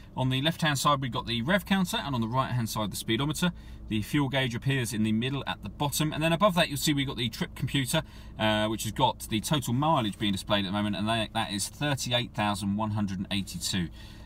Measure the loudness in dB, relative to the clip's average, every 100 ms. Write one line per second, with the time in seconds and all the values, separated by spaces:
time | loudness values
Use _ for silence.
0 | -10 -2 0 2 0 2 0 2 4 2
1 | 0 -4 -2 -2 2 2 4 2 2 -2
2 | -2 -2 0 0 0 0 0 -2 -2 -4
3 | 0 2 2 2 0 0 -14 -14 -4 -2
4 | 0 0 2 0 -2 -2 0 0 0 0
5 | 2 2 0 -4 -4 -8 -8 -2 0 2
6 | 0 2 2 4 4 4 2 2 2 2
7 | 0 -2 -4 -4 -6 -4 0 0 2 0
8 | -2 -14 -14 0 2 2 0 -2 -4 2
9 | 2 2 -2 -2 2 0 2 2 4 4
10 | 2 0 0 0 2 2 2 0 0 0
11 | 0 0 0 -2 -2 -4 -6 -2 -2 -2
12 | 0 0 0 -2 0 0 -2 0 0 0
13 | -2 -2 -2 -2 -4 -6 -2 -2 -2 -6
14 | -16 -16